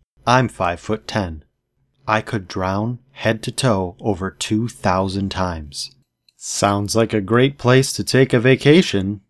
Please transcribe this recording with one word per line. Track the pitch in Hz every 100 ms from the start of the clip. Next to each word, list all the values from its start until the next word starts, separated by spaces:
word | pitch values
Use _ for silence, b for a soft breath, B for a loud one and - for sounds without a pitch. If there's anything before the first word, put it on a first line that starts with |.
| _ _ -
I'm | 127 113
five-foot-ten. | - 90 87 - 110 - 110 90 78 - _ _ _ _ _ -
I | 107
could | 107 113 90
drown | - 92 98 113 123 _
head | - 110 113
to | -
toe | - 131 98 92 -
over | 117 92 92
two | - - 107 117
thousand | - 104 92 95 95 98
times. | - 92 82 73 - - _ _ _ _ _
Sounds | - - 101 101 104 110
like | 113
a | 107
great | 95 113 135 143
place | 120 127 135
to | -
take | 101 131 135
a | 127
vacation. | 120 131 139 160 - 101 95 104